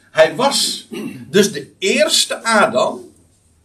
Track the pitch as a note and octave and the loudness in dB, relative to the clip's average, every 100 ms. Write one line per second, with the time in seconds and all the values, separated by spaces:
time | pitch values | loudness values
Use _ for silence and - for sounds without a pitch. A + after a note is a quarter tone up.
0 | _ D#3 D#3+ D3 C#4 - - - - - | _ 2 2 2 0 0 -4 -6 -12 -12
1 | - - - F3+ F#3 - - - F#3+ B3+ | -12 -12 -2 2 2 0 -12 -6 -2 0
2 | D#4+ - - B3 A3+ A3 F3+ - - - | 2 0 -2 -4 0 2 2 0 -2 -6
3 | - _ _ _ _ _ | -16 _ _ _ _ _